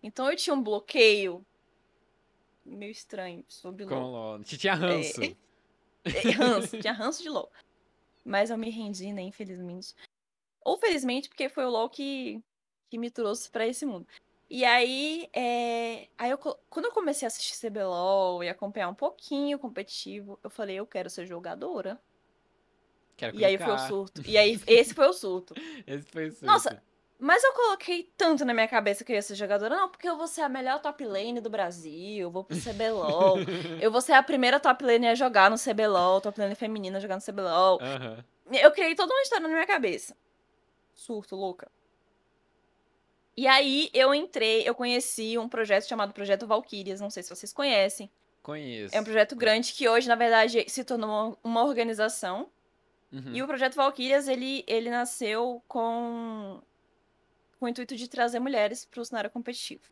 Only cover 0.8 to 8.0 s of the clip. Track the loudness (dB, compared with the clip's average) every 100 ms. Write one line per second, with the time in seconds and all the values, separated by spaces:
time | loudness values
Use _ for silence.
0.8 | -2 6 6 6 0 -6 -14 _ _ _
1.8 | _ _ _ _ _ _ _ _ -20 -16
2.8 | -14 -16 -14 -12 -10 -12 -18 -18 -16 -14
3.8 | -8 -8 -6 -8 -10 -12 -12 -4 -2 0
4.8 | 0 -2 -4 -6 -8 -10 _ _ _ _
5.8 | _ _ -6 -2 0 2 2 2 -2 -6
6.8 | -6 -4 -6 -6 -6 -8 -8 _ _ _
7.8 | _ _